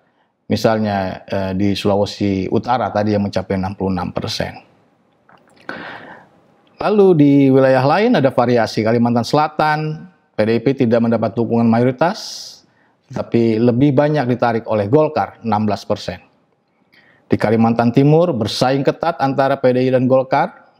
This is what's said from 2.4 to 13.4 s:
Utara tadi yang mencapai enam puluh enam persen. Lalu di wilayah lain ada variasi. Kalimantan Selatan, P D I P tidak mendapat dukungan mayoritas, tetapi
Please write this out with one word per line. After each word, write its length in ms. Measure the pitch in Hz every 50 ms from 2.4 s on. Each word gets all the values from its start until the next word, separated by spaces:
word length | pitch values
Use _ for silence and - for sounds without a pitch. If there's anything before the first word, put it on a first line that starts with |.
| 92 - -
Utara 400 | 110 - 123 123 123 110 98 92
tadi 240 | 104 104 107 104
yang 80 | 101 101
mencapai 320 | 101 - 95 92 - 98
enam 180 | 95 92 95 98
puluh 200 | - 95 95 92
enam 200 | 90 90 90 -
persen. 380 | - - 101 - - 87 90 - - - _ _ _ _ _ _ _ _ _ _ _ _ _ _ _ _ _ _ _ _ - - - - - - - - - - - - _ _ _ _ _ _ _ _ _ _ -
Lalu 280 | 147 170 208 214 196 190 180
di 180 | 156 147 143 139 143 139 135
wilayah 320 | 131 135 131 131 131 131 127
lain 360 | 139 156 185 214 240 247 165
ada 120 | 131 135
variasi. 520 | - - 120 117 123 117 110 104 - - 107
Kalimantan 400 | 110 113 120 117 120 117 120 117
Selatan, 840 | - - 147 151 156 - - 156 151 151 151 156 156 156 156 165 185 _ _ _ _ _
P 40 | - 107
D 80 | 107 113 117
I 20 | 117
P 40 | 139 135 135 135
tidak 160 | 113 117 117 117
mendapat 320 | 117 117 110 113 110 101
dukungan 320 | 120 117 110 117 117 117
mayoritas, 840 | 117 113 117 123 131 127 - 160 170 220 - - - - - - - - - _ _ _ _ _ _ _ _ _ -
tetapi 480 | 127 113 101 - - 117